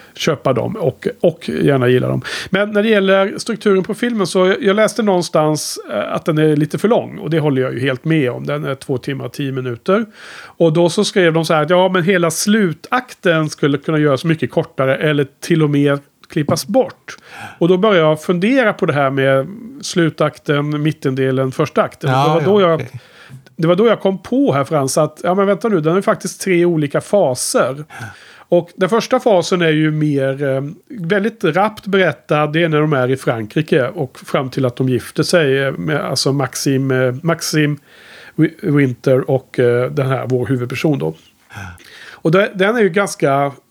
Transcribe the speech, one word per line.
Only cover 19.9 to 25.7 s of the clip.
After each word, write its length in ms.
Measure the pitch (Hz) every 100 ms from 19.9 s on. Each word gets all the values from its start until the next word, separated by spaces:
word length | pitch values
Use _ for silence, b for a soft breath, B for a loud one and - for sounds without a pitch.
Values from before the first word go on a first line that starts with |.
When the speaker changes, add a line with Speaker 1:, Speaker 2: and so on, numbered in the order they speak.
| - 165 - 151 - - 147 147 151
Speaker 1:
mittendelen, 680 | 151 147 143 131 135 131 131
första 320 | 127 160 -
akten. 260 | 165 - -
Speaker 2:
Ja, 120 | 131 143 165
Speaker 1:
Det 60 | 156
var 80 |
då 80 | 208
Speaker 2:
ja, 60 | 180
Speaker 1:
jag 60 | 160
Speaker 2:
okej. 180 | 123 127 B B B 135 B -
Speaker 1:
det 120 | 165
var 80 | 180
då 120 | 226
jag 120 | 202
kom 200 | 196 196
på 300 | - 247 277
här, 100 | 139
Frans, 340 | 131 156 135 170
att 240 | 151 -
ja, 120 | - 185
men 100 | 196
vänta 220 | 202
nu, 120 | 233